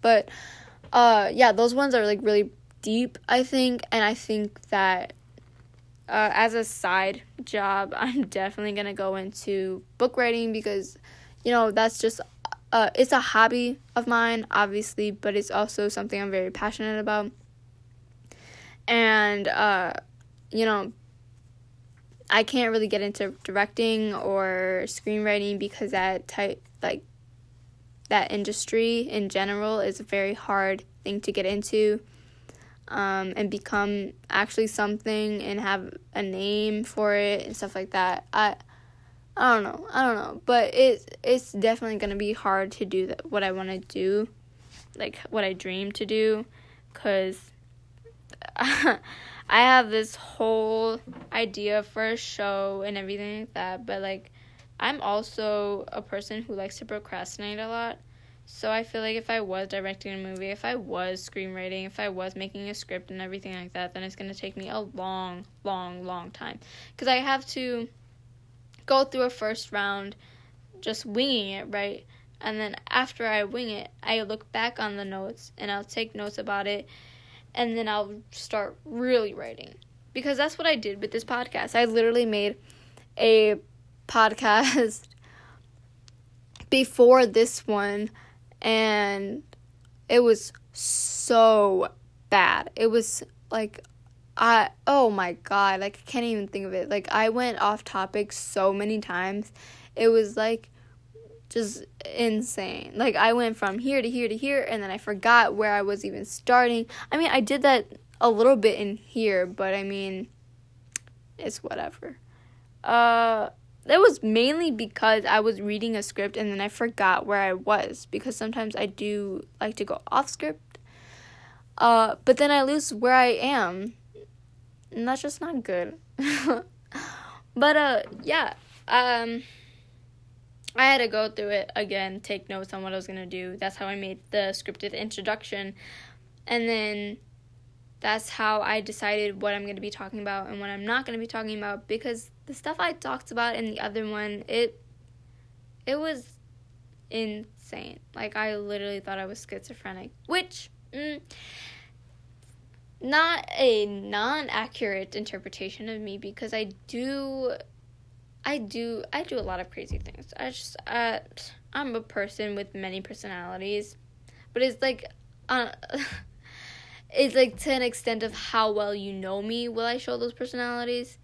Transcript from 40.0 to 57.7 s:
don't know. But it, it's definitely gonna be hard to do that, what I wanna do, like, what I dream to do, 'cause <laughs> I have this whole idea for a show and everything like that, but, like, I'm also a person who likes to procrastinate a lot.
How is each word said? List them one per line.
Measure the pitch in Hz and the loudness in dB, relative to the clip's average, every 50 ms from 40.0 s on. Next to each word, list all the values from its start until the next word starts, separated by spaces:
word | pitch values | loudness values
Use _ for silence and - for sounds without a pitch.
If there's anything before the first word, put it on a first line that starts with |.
| 262 | 2
don't | 254 233 | 2 2
know. | 208 - - - - - | 0 -4 -8 -10 -12 0
But | - 247 240 220 - - | 4 4 4 4 4 6
it, | 247 262 262 233 - - - - - - | 6 8 8 6 4 -2 -16 -20 -6 2
it's | 254 247 254 254 - | 2 2 2 2 -4
definitely | - 202 196 226 226 233 240 220 220 208 | -6 0 2 2 2 2 -2 -4 -4 -2
gonna | 202 202 202 | -4 -4 -4
be | 202 208 208 214 | -2 -2 -4 -4
hard | - - 202 190 196 196 196 - | -2 0 0 0 2 0 -2 -4
to | - 220 | -6 -6
do | 190 196 190 185 185 | -2 -2 -2 -2 -2
that, | - - - 330 | -6 -10 -10 -4
what | - 208 196 | -4 -2 -2
I | 190 | -2
wanna | 185 190 190 190 190 185 | -2 -4 -6 -6 -8 -8
do, | 190 - - 196 190 190 196 208 214 226 - - - - - - - - - - - - - | -10 -10 -6 -2 -2 0 0 0 0 -2 -6 -20 -20 -20 -20 -20 -20 -20 -20 -20 -20 -20 -12
like, | - - - 214 - - - | -8 -8 -8 -8 -12 -14 -6
what | - 220 202 | -2 -2 -2
I | 190 190 | -2 -2
dream | 185 - 185 185 190 196 202 208 | -6 -8 -8 -6 -6 -6 -6 -6
to | - 220 | -6 -4
do, | 202 214 220 220 220 220 214 233 - - - - - - - _ - - | -2 0 2 2 2 2 0 -2 -10 -16 -20 -20 -20 -20 -20 _ -20 -20
'cause | - - 208 202 196 190 190 190 - - - - - - - - - - - - - - - - _ - - - - - - - | -6 -2 0 0 0 0 -2 -4 -10 -16 -20 -20 -20 -20 -20 -20 -20 -20 -20 -20 -20 -20 -20 -20 _ -20 -20 -20 -18 -18 -12 -6
<laughs> | |
I | - - 262 269 247 269 320 220 - - - - - - - - - - - | -4 0 0 2 4 4 2 2 2 -2 -16 -18 -18 -18 -18 -20 -20 -4 2
have | - 220 240 254 262 254 247 214 | 6 6 8 10 8 8 6 6
this | 208 220 220 220 - | 0 -2 -2 -2 -8
whole | - - - - - 226 220 226 220 220 220 220 220 226 226 220 240 - - 247 - - - | -16 -16 -18 -6 -2 0 0 2 2 0 0 -2 0 -2 -2 -4 -4 -10 -16 -18 -18 -16 -6
idea | - 226 233 226 190 - 208 208 208 214 208 | -2 -2 -2 -2 -4 -6 -4 0 0 0 -2
for | 214 - - 220 | -2 -6 -4 -2
a | 220 226 233 | -2 -2 -4
show | - - - - 208 202 196 196 196 196 196 196 196 | -6 -10 -8 -4 -4 -2 -2 -2 -2 -4 -4 -6 -6
and | 202 208 196 | -6 -6 -6
everything | 196 190 202 202 202 208 208 214 | -6 -6 -8 -6 -6 -8 -8 -10
like | 220 226 - | -10 -10 -8
that, | 180 180 185 185 185 233 | -8 -6 -6 -6 -8 -8
but, | 226 202 196 | -8 -8 -6
like, | 196 190 196 190 190 - _ - - - - - - - - - | -4 -6 -6 -8 -10 -18 _ -20 -20 -20 -20 -20 -20 -20 -10 -4
I'm | - 233 285 285 | -2 -2 -2 -2
also | - - 202 208 226 220 - - 214 214 208 208 202 202 202 196 - - | -2 -2 -2 -2 -4 -6 -8 -6 -4 -2 -2 -2 -2 -2 -4 -6 -8 -10
a | - - | -10 -10
person | 208 - - 196 202 - 214 220 233 | -10 -8 -10 -10 -10 -8 -10 -10 -10
who | - 214 | -10 -10
likes | 196 190 196 - - | -8 -8 -10 -10 -14
to | - | -12
procrastinate | 226 214 208 208 - - 180 180 - - - 208 208 208 208 | -10 -10 -10 -10 -10 -10 -10 -10 -12 -12 -12 -10 -10 -8 -8
a | 220 | -8
lot. | 226 | -6